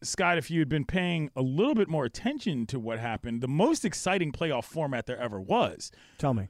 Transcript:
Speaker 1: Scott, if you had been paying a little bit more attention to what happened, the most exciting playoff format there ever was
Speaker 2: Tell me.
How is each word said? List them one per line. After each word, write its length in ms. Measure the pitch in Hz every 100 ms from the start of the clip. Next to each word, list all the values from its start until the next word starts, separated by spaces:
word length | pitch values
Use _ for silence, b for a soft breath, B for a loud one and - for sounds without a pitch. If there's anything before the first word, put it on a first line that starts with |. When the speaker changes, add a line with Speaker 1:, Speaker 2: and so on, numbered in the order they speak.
Speaker 1:
Scott, 340 | - - 175 170
if 140 | 135
you 80 | 165
had 100 | 143
been 160 | 151 135
paying 460 | 185 180 170 151 -
a 60 |
little 320 | 131 139 226
bit 160 | 220 190
more 160 | 160 123
attention 640 | - 233 294 - 135 113
to 120 | 135
what 200 | 110 113
happened, 420 | 117 107 120 117
the 60 | 127
most 360 | 147 247 320
exciting 480 | 196 - 185 190 156
playoff 340 | - 165 127 -
format 420 | 160 147 123 -
there 100 | 127
ever 240 | 120 104
was 500 | 95 233 110 87 - b b b
Speaker 2:
Tell 160 | 143
me. 140 | 113